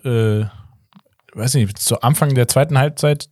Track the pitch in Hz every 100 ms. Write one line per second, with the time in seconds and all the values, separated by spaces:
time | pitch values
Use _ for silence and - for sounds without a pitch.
0 | 135 117 110 107 104 - - _ _ -
1 | _ _ _ - 156 139 101 101 - 117
2 | 117 151 147 131 120 131 151 139 147 151
3 | 151 143 -